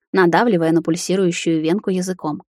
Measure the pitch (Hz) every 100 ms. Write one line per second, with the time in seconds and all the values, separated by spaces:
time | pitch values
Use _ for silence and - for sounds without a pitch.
0 | _ 190 175 165 240 180 160 165 170 165
1 | - 190 185 175 170 160 156 196 - 185
2 | 185 180 156 151 -